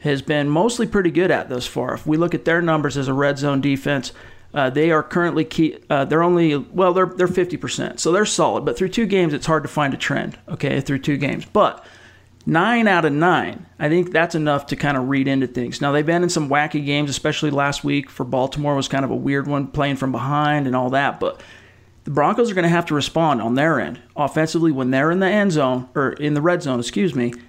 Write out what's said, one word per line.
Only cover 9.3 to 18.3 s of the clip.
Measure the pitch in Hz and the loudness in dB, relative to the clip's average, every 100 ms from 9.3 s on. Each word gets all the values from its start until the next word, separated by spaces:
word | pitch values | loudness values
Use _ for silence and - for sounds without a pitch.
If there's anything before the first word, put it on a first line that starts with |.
it's | 143 - | 0 0
hard | 156 | 0
to | 143 | 0
find | - 143 | -2 -2
a | - | -2
trend, | - 139 - - - | -2 -4 -6 -10 -12
okay, | - 139 131 | -6 -2 -2
through | 139 135 | -2 -4
two | 143 143 | -2 -2
games. | 143 117 - | -2 -4 -2
But | 214 165 - - - - - _ - - | 2 2 0 -18 -20 -20 -20 _ -10 0
nine | 160 196 240 220 | 2 2 2 4
out | 175 | 4
of | 160 | 2
nine, | 143 170 156 92 - - - | 2 4 2 0 -8 -16 -4
I | 151 | 0
think | 170 175 | 2 2
that's | 160 170 | 0 0
enough | 170 151 143 - | 0 0 0 -2
to | 139 | -4
kinda | 147 135 | -2 -2
read | 127 139 135 | 0 0 0
into | 135 127 | 0 0
things. | 127 120 120 | -2 -6 -4
Now, | 143 | 0
they've | 143 151 | 0 2
been | 175 | 2
in | 175 | 2
some | 175 143 | 0 0
wacky | 143 151 151 | 0 0 -2
games, | 143 147 147 | -2 -2 -2
especially | 127 151 147 151 | -2 -2 -2 -2
last | 139 139 143 | 0 -2 -2
week | 147 143 135 | -2 -2 -4
for | - | -8
Baltimore | 127 | -4